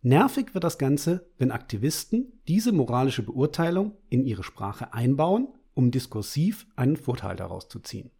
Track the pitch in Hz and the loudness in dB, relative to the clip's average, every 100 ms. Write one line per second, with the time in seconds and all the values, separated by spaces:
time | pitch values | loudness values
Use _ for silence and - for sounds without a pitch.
0 | 123 143 262 - - 190 170 - 135 143 | 6 6 6 2 -4 -2 -2 0 0 2
1 | - 175 - _ 120 113 - 104 135 - | 0 -2 -6 _ -2 -2 -6 -2 -2 -4
2 | - 226 262 - - 185 226 185 117 123 | -2 -2 -2 -10 -2 0 2 2 2 2
3 | 135 127 104 127 151 - 165 180 208 - | 0 0 -6 0 0 2 0 0 -2 -6
4 | _ 123 131 101 90 - 101 - - 117 | _ 0 0 -4 -8 -8 -8 -8 -10 -2
5 | 120 139 165 208 269 - _ - 123 127 | 0 2 2 2 0 -8 _ 2 2 2
6 | - 110 104 143 180 208 - - 131 151 | -4 -8 -4 -2 -2 -2 -14 -2 -2 0
7 | - 120 98 95 92 92 - 101 - 107 | -4 -6 -8 -8 -8 -10 -14 -16 -14 -14
8 | 98 | -16